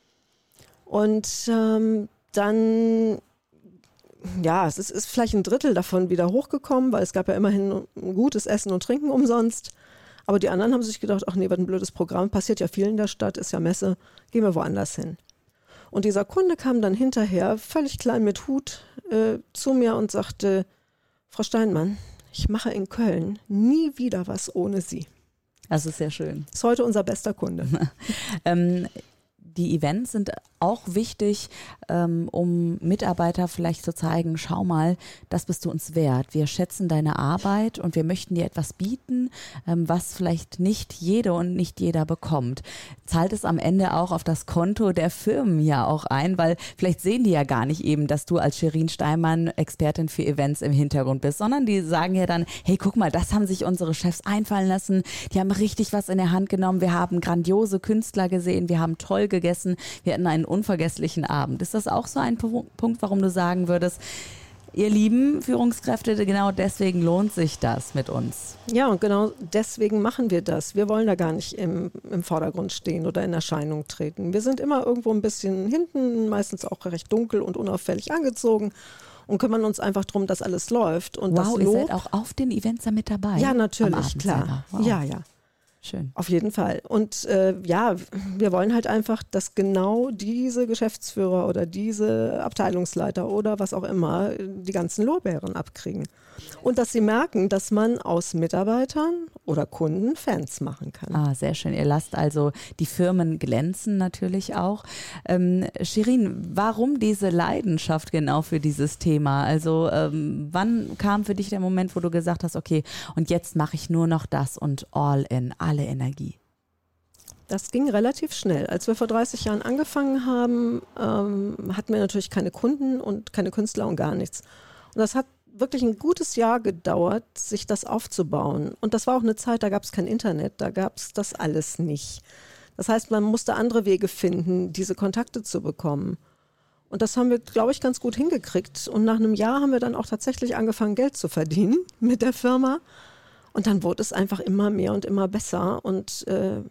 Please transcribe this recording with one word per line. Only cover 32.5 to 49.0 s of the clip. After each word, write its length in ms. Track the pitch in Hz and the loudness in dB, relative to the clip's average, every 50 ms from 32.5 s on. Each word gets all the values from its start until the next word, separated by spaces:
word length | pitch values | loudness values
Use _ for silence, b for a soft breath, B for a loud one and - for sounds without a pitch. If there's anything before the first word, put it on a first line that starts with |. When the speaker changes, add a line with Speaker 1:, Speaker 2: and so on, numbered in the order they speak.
| 175 170 170 170 170 - | 2 2 2 0 -2 -2
Speaker 2:
Mitarbeiter 680 | - 170 202 - - - 175 - 170 170 175 180 180 170 | 0 0 0 2 0 0 0 2 2 0 2 0 -2 -2
vielleicht 360 | - - 170 170 165 - - | -2 -2 -2 -2 -2 -2 -4
zu 100 | 170 165 | -6 -4
zeigen, 440 | - 165 160 165 170 170 165 160 156 | -2 -2 0 0 0 0 0 -2 -4
"Schau 260 | - - 175 175 190 | -4 -4 -2 -2 0
mal, 320 | 180 165 156 156 175 180 B B B B B B - | 2 2 2 4 2 2 B B B B B B -4
das 160 | 180 175 - | -4 -4 -2
bist 200 | - 170 - - | -2 -6 -4 -4
du 60 | 165 | -4
uns 240 | - 156 - - 156 | -4 -6 -6 -2 0
wert. 340 | 165 156 135 127 127 135 - | 2 2 4 2 2 0 0
Wir 140 | - 156 151 | 0 0 0
schätzen 420 | 143 - - 180 - - - 190 170 | 0 0 -2 -2 -2 -2 -4 0 0
deine 300 | 160 151 156 147 - - | 2 2 2 2 0 0
Arbeit 600 | 143 139 170 185 - 196 196 214 220 226 - - | 0 0 0 0 0 0 2 2 0 0 -2 -2
und 160 | - 170 - | -4 -2 0
wir 80 | 165 | 0
möchten 320 | 160 165 185 - - - 180 | 0 0 0 -2 -4 -4 -2
dir 120 | 170 170 | -2 -2
etwas 260 | - - 165 147 - | -2 -2 -4 -6 -6
bieten, 580 | - - 185 214 262 254 _ - 254 247 254 254 B B B B B 139 B 170 | -6 -6 -6 -4 -6 -6 _ -4 -2 -2 -2 -2 B B B B B -10 B -2
ähm, 200 | 170 170 165 160 | 0 0 2 2
was 260 | 165 180 - - - | 0 0 -2 -4 -6
vielleicht 440 | - 180 170 170 165 - - - 175 | -2 -2 0 0 -2 -4 -8 -4 0
nicht 360 | 180 196 220 - - - - | 0 0 0 -2 -4 -12 -10
jede 400 | - 170 180 208 240 226 190 170 | -6 0 0 2 2 2 2 0
und 200 | 170 175 180 180 | 0 0 -2 0
nicht 260 | 180 175 - - - | -2 -2 -2 -2 -2
jeder 260 | 185 170 165 160 156 | -2 0 2 0 0
bekommt." 560 | 156 165 - - - 156 139 123 120 131 - B B B B B B B B B | 0 -2 -4 -2 -2 -2 0 0 -2 -4 -6 B B B B B B B B B
Zahlt 280 | - 170 165 175 190 220 | -2 0 2 2 2 0
es 100 | 208 - | -2 -2
am 140 | - 165 - | 0 0 2
Ende 340 | - - 190 196 190 - | 2 4 4 4 4 2
auch 180 | - 160 180 180 | 2 0 0 0
auf 140 | 170 165 - | -2 -2 0
das 220 | 165 160 - - | -2 -2 -2 -2
Konto 460 | - - 175 170 196 208 - 226 190 | -2 0 0 2 2 2 2 2 2
der 180 | 170 175 160 175 | 2 2 0 0
Firmen 500 | - - - 214 220 285 262 196 165 151 | -2 -2 0 0 2 2 2 2 4 4
ja 260 | 151 156 143 123 113 | 4 4 4 4 2
auch 200 | - 156 147 - | 2 0 0 0
ein, 320 | - 123 139 156 185 185 180 | 0 0 0 2 0 2 2
weil 180 | 165 160 175 B B B B - | 2 2 2 B B B B 0
vielleicht 220 | 185 180 165 - | 2 2 2 2
sehen 220 | - 185 233 247 240 | 2 0 2 4 4
die 60 | 202 | 4
ja 140 | 170 147 139 | 4 4 4
gar 220 | 135 139 113 120 | 2 2 0 2
nicht 180 | 139 156 165 - | 0 0 0 0
eben, 220 | - 151 151 147 | 0 2 2 2
dass 180 | 139 147 147 - | 2 0 0 0
du 140 | - 170 170 | 0 0 2
als 180 | - 151 - | 2 2 0
Shirin 320 | - 165 160 151 160 160 160 | 2 0 0 2 2 0 0
Steinmann 600 | - - | 0 -2